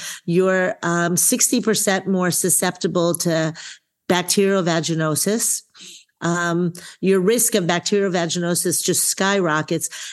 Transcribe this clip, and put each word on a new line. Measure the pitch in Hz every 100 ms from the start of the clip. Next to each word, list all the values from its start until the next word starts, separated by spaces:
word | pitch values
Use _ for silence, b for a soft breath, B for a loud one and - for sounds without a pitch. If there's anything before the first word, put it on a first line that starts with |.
| B B -
you're, | 170 185 190 180 -
um, | 170 170 170 175
sixty | - - - 247
percent | 220 202 - 190 -
more | 185 180
susceptible | 165 185 - 185 175 185 180 170 170
to | 175 160 160 160 B B _ _ -
bacterial | 180 180 - 196 196
vaginosis. | 175 165 160 160 156 147 196 220 226 - - B B B B -
Um, | 170 170 175 170 180 170 B B
your | 185 190
risk | 180 240 -
of | 208 170
bacterial | 175 - 202 196
vaginosis | 175 170 175 170 170 185 -
just | - 170
skyrockets. | - - 190 202 170 156 156 165 - B B